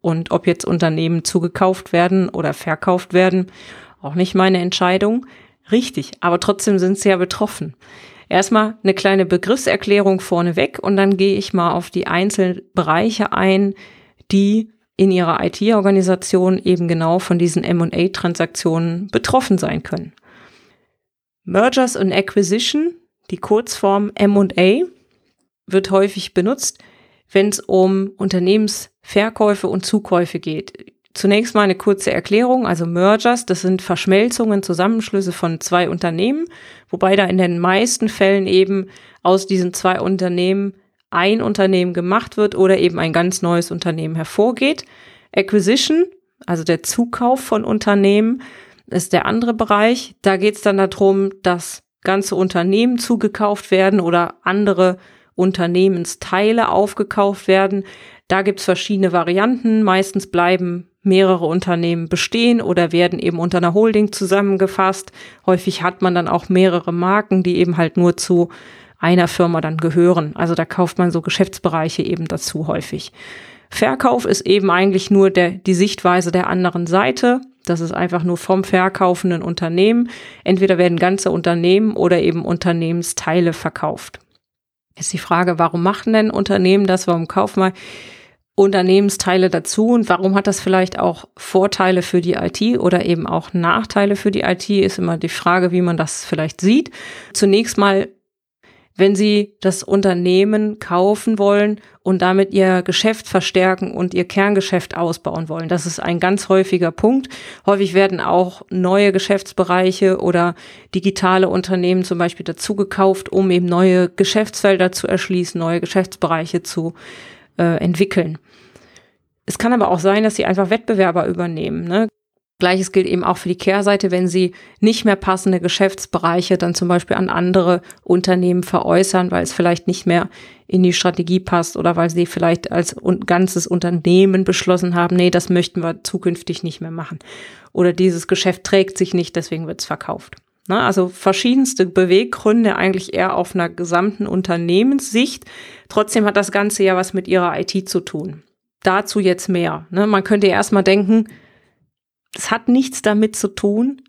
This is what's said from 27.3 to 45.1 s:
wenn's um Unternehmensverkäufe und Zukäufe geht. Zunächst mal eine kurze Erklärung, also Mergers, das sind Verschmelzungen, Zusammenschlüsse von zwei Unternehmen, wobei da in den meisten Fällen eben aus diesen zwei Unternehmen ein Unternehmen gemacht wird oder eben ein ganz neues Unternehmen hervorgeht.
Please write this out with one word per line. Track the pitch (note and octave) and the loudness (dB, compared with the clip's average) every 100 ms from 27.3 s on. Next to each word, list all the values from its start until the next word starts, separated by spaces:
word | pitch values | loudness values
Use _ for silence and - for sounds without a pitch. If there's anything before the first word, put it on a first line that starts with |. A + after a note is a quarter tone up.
wenn's | G3 G#3 G#3 | 0 0 -2
um | - F#3+ F#3+ F#3+ G3 - | 0 2 2 2 -2 -4
Unternehmensverkäufe | G3 F#3 F3+ G#3+ G#3 - - _ - G3+ A3 A3+ G#3 G3+ F#3+ | -2 0 2 2 0 -4 -14 _ -4 0 0 0 0 0 -2
und | F#3+ - | -4 -2
Zukäufe | G#3+ G#3 F3 E3+ E3+ | -2 0 0 0 -4
geht. | E3 D#3 - - - _ _ - | -8 -8 -10 -16 -20 _ _ -2
Zunächst | G3 G3+ A#3+ G#3+ | 2 2 2 2
mal | |
eine | G3+ F#3 | 2 2
kurze | G#3 G3 - | 0 0 0
Erklärung, | - - G#3 B3 B3+ A3 | -4 0 2 2 2 0
also | E3 E3+ | -2 -2
Mergers, | F3 F#3+ A3 A#3+ B3 - | 2 2 4 2 0 -2
das | F3+ | -2
sind | F3+ F#3 | 0 -2
Verschmelzungen, | - E3+ G3 G3 A#3+ A#3+ A3 G3+ | -2 -2 2 2 2 0 0 0
Zusammenschlüsse | F#3+ F3 G3 A3+ A3 G3 F#3 | -2 0 0 0 -2 -2 -4
von | E3 E3+ D#3+ | -4 -4 -4
zwei | - F3+ F3 | -2 0 0
Unternehmen, | F3 F3 E3 A3 D4+ E4+ - - - _ | -2 -4 -2 -2 -2 -6 -12 -20 -20 _
wobei | F3+ F#3+ G3+ | -2 2 2
da | F#3 | 2
in | F#3 | 2
den | F3 E3+ | 0 0
meisten | F3 F#3+ A#3+ - A3 | 2 2 0 -2 -4
Fällen | - G3 G3 F#3+ | 0 2 2 2
eben | F#3 F#3+ G3 F#3+ - - _ | 2 2 0 -4 -12 -20 _
aus | F3 F#3+ F#3+ | 0 2 0
diesen | F#3+ F3+ | -2 -2
zwei | F#3 F#3 F#3 | -2 -2 -2
Unternehmen | F#3 F#3+ F#3 F3 F#3 G3 G3+ - _ _ _ | -2 -2 -2 0 0 0 -4 -8 _ _ _
ein | F3 F#3+ A3+ | 0 0 0
Unternehmen | G#3 G3+ F#3+ F#3+ F3+ F3 | 0 0 2 2 0 -2
gemacht | F3 G#3+ A#3 - | -2 -2 -2 -2
wird | G#3 - | 0 2
oder | F#3+ F#3+ | 4 4
eben | F3 E3 | 2 0
ein | E3 | 0
ganz | E3+ F3+ F#3 | 0 0 -2
neues | F3 E3+ E3+ | 0 0 -2
Unternehmen | F3 E3+ D#3+ D#3 D#3+ | -6 -6 -4 -6 -6
hervorgeht. | D#3 - A3+ B3 C#4 D#4 - - - | -4 0 0 2 -2 -2 -10 -20 -20